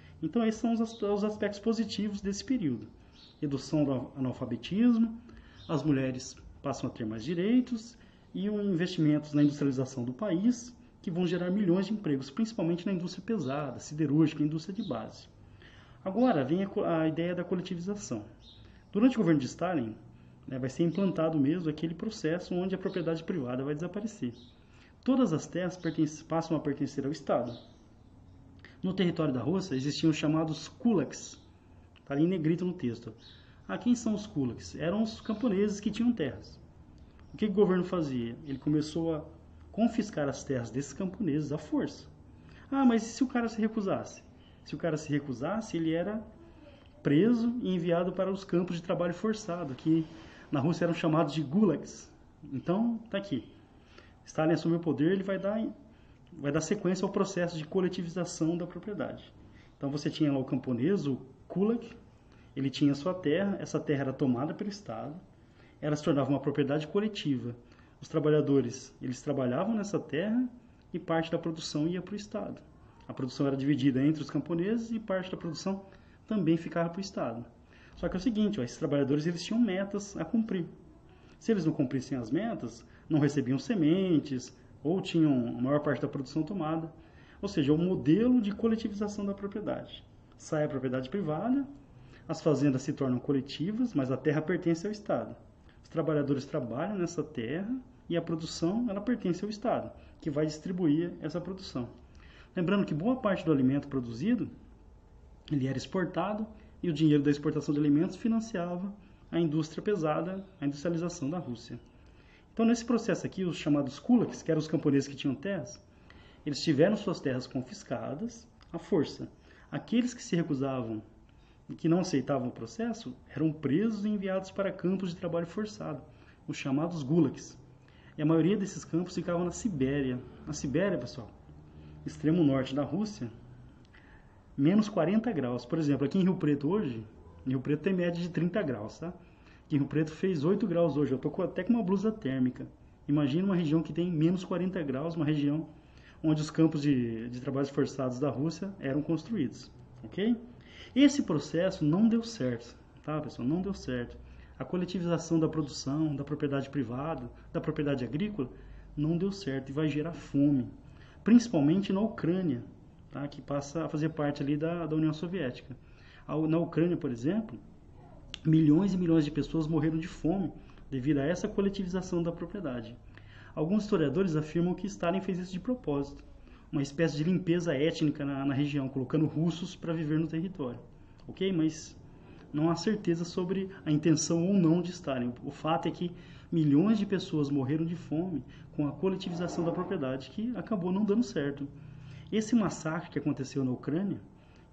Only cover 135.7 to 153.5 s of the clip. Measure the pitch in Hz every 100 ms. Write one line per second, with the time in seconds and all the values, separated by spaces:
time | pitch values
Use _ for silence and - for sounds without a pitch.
135.7 | 165 147 135 139 190 185 175 147 147 143
136.7 | 202 165 113 104 - - - 131 131 135
137.7 | 151 196 185 175 170 175 151 170 220 165
138.7 | 113 107 - 165 - - - - - -
139.7 | 147 139 147 156 - 190 175 147 202 208
140.7 | 165 170 139 139 127 151 151 175 180 185
141.7 | 240 185 196 214 220 135 131 127 123 131
142.7 | - - - - 147 143 151 196 180 160
143.7 | 160 156 151 175 160 160 180 - 180 185
144.7 | 185 147 127 160 165 147 151 143 151 156
145.7 | - - - - - 160 151 151 - 160
146.7 | 160 143 135 117 113 120 123 127 131 143
147.7 | - 135 - 127 123 143 120 156 165 196
148.7 | 196 135 143 143 160 - 220 120 - -
149.7 | - - - 110 - 214 233 - - -
150.7 | - - 247 277 285 220 156 - 160 185
151.7 | 180 151 170 226 226 226 - 127 117 -
152.7 | - - - - 151 127 - 120